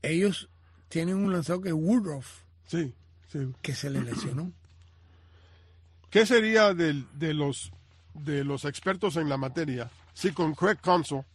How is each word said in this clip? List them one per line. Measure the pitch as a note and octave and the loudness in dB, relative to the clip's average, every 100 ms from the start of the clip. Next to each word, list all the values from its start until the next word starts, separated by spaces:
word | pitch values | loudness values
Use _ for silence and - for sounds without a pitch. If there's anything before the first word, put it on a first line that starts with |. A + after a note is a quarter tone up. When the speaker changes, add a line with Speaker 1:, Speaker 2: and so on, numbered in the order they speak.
Speaker 1:
ellos | C3 E3 G3+ F#3 - _ _ _ _ | 0 2 2 0 -8 _ _ _ _
tienen | E3 E3+ F#3+ | -4 0 0
un | G3+ | 0
lanzador | F#3 C#3+ F3+ | 0 -2 -4
que | F#3 | -2
es | D#3+ | -2
Woodruff, | D#3+ A#3+ F#3+ C#3+ B2+ - - _ _ | 2 2 0 -8 -10 -18 -20 _ _
Speaker 2:
Sí, | E3 D3 - - - _ | -4 -4 -6 -20 -20 _
sí. | D3 C3 B2+ | -8 -6 -6
Speaker 1:
que | - C3 | -8 -6
se | C#3+ | -4
le | C3+ | -4
lesionó. | A#2+ A#2+ - C3+ F3 - - - - _ - - - | -4 -6 -6 -6 -8 -12 -20 -20 -20 _ -20 -20 -20
Speaker 2:
<clears throat> | - - - _ - _ _ - | -20 -20 -20 _ -20 _ _ 0
¿Qué | G3+ A3 | 4 6
sería | A#3+ A3 A3 G#3 | 6 6 6 6
del, | F3+ E3 D3 B2 | 4 0 0 -6
de | C#3+ D#3+ | -6 -2
los, | D3+ C#3+ C3 - - _ _ _ | 0 -2 -4 -10 -18 _ _ _
de | - D3 C#3+ | -12 -4 -2
los | C#3 C#3 D3 | -2 -4 -6
expertos | - - F#3+ G3+ D#3+ | -4 -4 0 0 0
en | D3+ | -2
la | C#3 | -2
materia | C3+ C3 D3+ B2 A#2 - - | -4 -4 -4 -4 -8 -14 -20
si | - F#3+ | -4 -4
con | D#3 D#3+ | 0 -2
Craig | D3+ F#3 G#3+ | 2 0 2
Counsell | F3+ F3+ D3+ C#3 C#3 | 4 2 2 -6 -8